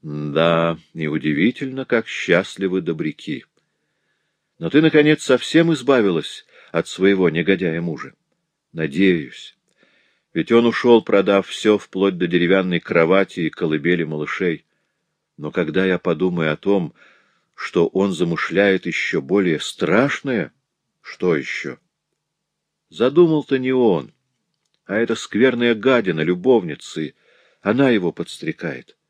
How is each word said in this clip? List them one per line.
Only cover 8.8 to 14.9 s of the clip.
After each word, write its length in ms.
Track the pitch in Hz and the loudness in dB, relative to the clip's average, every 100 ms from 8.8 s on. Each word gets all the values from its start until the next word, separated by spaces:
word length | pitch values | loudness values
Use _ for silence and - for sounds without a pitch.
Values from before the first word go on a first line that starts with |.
| 78 71 98 85 67 - - _ _ _ _ _ _ _ _ | -4 2 2 2 -4 -16 -20 _ _ _ _ _ _ _ _
Ведь 200 | 82 80 | -8 2
он 140 | 117 117 | 4 4
ушел, 360 | 113 123 117 | 0 4 4
продав 440 | - 101 98 98 92 | 6 2 4 2 0
все, 320 | - 107 104 | -2 2 2
вплоть 400 | - 92 98 90 | 0 -2 0 0
до 80 | 90 | 0
деревянной 540 | 85 85 95 92 85 | 0 2 2 2 -4
кровати 600 | - 82 82 95 98 - | 0 2 4 2 0 -4
и 100 | 80 | -6
колыбели 540 | - 85 78 76 87 | -4 -4 -2 0 -2
малышей. 600 | 78 78 73 - 90 78 _ _ _ | -2 -6 -8 -4 -4 -4 _ _ _